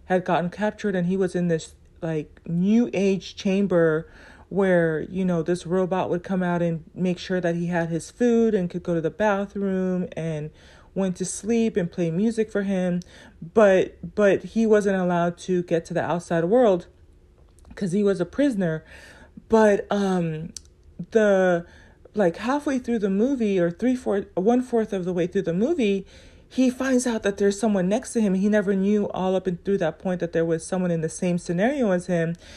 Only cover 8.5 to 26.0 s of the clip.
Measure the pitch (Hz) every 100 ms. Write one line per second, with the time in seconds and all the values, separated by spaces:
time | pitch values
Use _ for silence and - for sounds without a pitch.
8.5 | 208 175 180 175 165 156 160 214 196 202
9.5 | 202 196 190 185 180 180 - 160 156 151
10.5 | - - - - 190 190 180 185 - 202
11.5 | 233 226 208 175 - 170 165 226 220 220
12.5 | 202 196 190 180 180 - - - - 165
13.5 | - 202 190 - - 170 - 202 - 185
14.5 | 220 220 208 202 190 180 175 175 175 -
15.5 | 180 175 165 - 165 131 170 - 170 170
16.5 | 247 233 180 - - - _ _ _ -
17.5 | - - - 202 196 196 185 175 - 285
18.5 | 202 175 160 - - - - - - -
19.5 | 220 214 202 - 202 196 185 165 156 165
20.5 | - - _ - - 170 220 208 190 185
21.5 | 175 170 - - _ - 208 180 - 220
22.5 | 285 294 269 233 233 196 190 254 269 208
23.5 | 190 170 170 247 254 220 202 - - 190
24.5 | 247 247 233 220 190 180 180 170 196 165
25.5 | 175 247 349 208 196